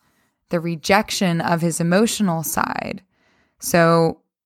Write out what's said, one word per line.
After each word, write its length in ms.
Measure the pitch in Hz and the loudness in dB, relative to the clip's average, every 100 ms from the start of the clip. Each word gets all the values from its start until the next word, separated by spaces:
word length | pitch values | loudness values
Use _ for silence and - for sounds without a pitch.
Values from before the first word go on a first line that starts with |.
| _ _ _ _ _ | _ _ _ _ _
the 100 | 175 | -6
rejection 800 | 170 165 - 196 220 - 185 165 | -4 -6 0 0 0 -2 0 0
of 200 | - 170 | 0 0
his 200 | 170 156 | 0 0
emotional 600 | 170 185 226 - 202 165 | 2 2 2 0 -2 -2
side. 600 | 156 - - - - - - _ _ _ _ _ | -4 -4 -4 -4 -8 -10 -14 _ _ _ _ _
So 600 | - 175 165 170 165 - _ _ | 0 4 4 4 2 -2 _ _